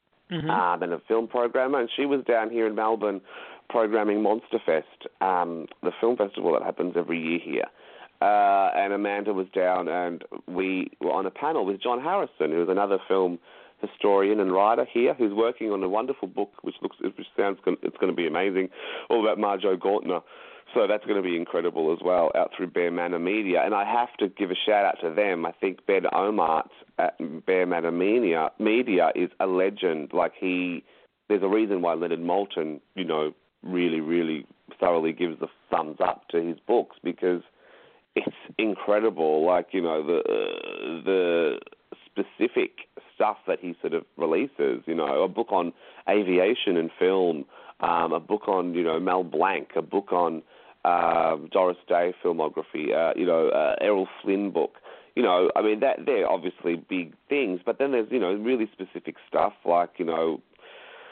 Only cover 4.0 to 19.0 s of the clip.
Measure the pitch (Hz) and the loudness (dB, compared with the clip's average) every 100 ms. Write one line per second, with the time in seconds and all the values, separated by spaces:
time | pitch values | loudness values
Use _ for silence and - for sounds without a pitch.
4 | 107 104 104 110 - 110 - 80 - - | 2 2 2 0 -2 -4 0 0 -2 -14
5 | - - 95 90 85 82 - - 85 - | -18 -2 0 0 0 -6 -10 -6 -6 0
6 | 117 123 101 - 87 78 87 90 87 85 | 0 0 -2 0 0 0 0 -4 -2 -2
7 | 82 85 80 85 80 64 - - - - | -2 -4 -2 -4 -2 -4 -6 -10 -20 -20
8 | - _ 98 104 101 98 95 87 98 101 | -20 _ 2 4 6 4 4 2 0 0
9 | 101 101 101 95 92 95 90 90 85 87 | 0 -2 -2 -2 -2 0 2 0 0 -2
10 | 87 85 - - - 90 95 92 - - | -4 -6 -12 -16 -8 -4 -2 -2 -4 -4
11 | 82 78 95 - 147 156 95 98 127 120 | -2 -2 -2 -4 -2 0 -2 -2 -2 -2
12 | 151 196 143 - 78 82 85 95 101 95 | -2 -2 -4 -2 -2 0 0 2 2 0
13 | - 95 92 87 - - - _ 104 - | 0 2 2 -2 -12 -20 -20 _ -12 -2
14 | 107 98 98 107 95 92 104 120 127 120 | 2 4 4 2 2 4 4 4 0 2
15 | 123 135 110 101 113 - 110 98 95 104 | 2 2 0 2 0 0 -4 -2 0 -2
16 | 131 135 92 98 101 - - - - - | -2 -6 -6 -6 -8 -8 -12 -8 -10 -6
17 | 95 92 87 - 101 95 90 85 - - | -8 -8 -8 -2 -2 0 -2 -2 -4 -2
18 | 92 85 82 82 98 92 92 - - - | 0 0 -2 0 0 0 -2 -6 -12 -12